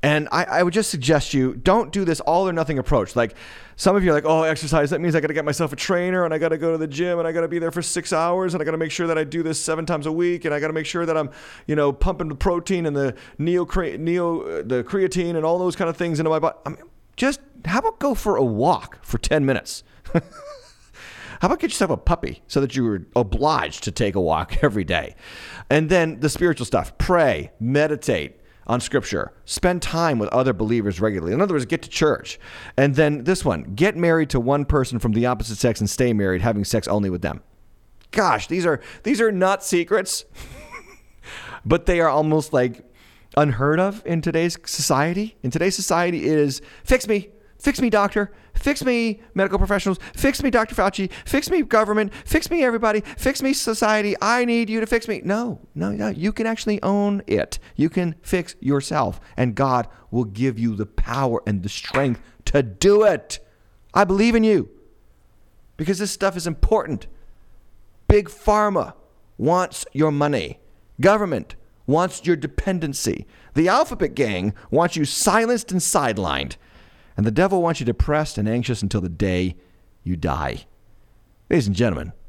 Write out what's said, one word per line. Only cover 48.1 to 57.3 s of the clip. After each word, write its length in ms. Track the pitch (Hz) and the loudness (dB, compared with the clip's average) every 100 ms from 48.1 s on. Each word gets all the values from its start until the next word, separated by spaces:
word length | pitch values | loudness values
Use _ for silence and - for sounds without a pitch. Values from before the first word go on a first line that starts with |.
| 214 202 - - | 0 -4 -6 -6
fix 300 | - - 285 | -2 0 0
me, 360 | 254 240 226 208 - | 0 0 0 -4 -6
medical 240 | - 190 190 | 0 0 2
professionals, 400 | 190 202 196 180 - - | 2 2 0 -2 -6 -2
fix 260 | 269 - | 0 2
me, 80 | 277 | 2
Doctor 240 | 233 220 | 2 0
Fauci, 360 | - 196 - 190 - | 0 0 0 -6 -6
fix 260 | - 269 - | -2 -2 0
me, 120 | 370 | 0
government, 500 | 233 220 214 214 208 - | 4 2 4 0 -2 -6
fix 260 | - 311 - | -2 0 0
me, 140 | 339 | 0
everybody, 380 | 254 233 220 214 208 - | 2 2 2 0 -2 -2
fix 260 | 254 277 | -2 0
me, 100 | 262 | 0
society. 640 | 277 - 220 220 214 208 196 | 0 -2 0 2 2 0 0
I 240 | 208 240 | 0 2
need 240 | 240 233 220 | 2 0 0
you 120 | 226 | -2
to 60 | 220 | 0
fix 200 | 233 226 | -2 -2
me." 140 | 208 | -6
No, 360 | 165 208 240 180 - | -2 -2 -2 -8 -12
no, 180 | 143 185 | -6 -4
no. 160 | 208 208 | -2 -4
You 240 | 190 185 | -2 -2
can 140 | 214 226 | 0 -2
actually 360 | 226 - 208 | -2 -2 0
own 400 | - 202 202 202 | 0 2 0 -2
it. 320 | - | 0